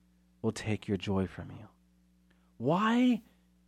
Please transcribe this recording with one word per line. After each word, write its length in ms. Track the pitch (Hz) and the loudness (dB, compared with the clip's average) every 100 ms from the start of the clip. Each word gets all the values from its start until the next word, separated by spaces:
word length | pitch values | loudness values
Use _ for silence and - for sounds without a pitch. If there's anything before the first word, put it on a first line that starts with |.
| _ _ _ - | _ _ _ -4
will 100 | 110 | -4
take 360 | - 110 104 - | -2 -4 -4 -2
your 100 | 98 | -4
joy 300 | - 95 92 | 0 0 -2
from 240 | - 80 | -6 -12
you. 160 | - 104 _ _ _ _ _ _ _ _ - | -14 -18 _ _ _ _ _ _ _ _ -4
Why 640 | 120 180 220 240 247 233 - _ _ _ | 0 2 2 4 4 2 -4 _ _ _